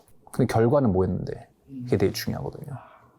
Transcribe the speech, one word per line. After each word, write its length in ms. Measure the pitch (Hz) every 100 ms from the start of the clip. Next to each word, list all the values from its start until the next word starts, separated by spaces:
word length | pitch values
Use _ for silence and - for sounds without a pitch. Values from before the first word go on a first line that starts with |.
| _ - -
근데 200 | - 127
결과는 380 | 113 117 143 127
뭐였는데? 540 | 92 92 90 - - - _ - 135
그게 120 | 123 -
되게 140 | 127
중요하거든요. 640 | 107 - - - - - 135 - - _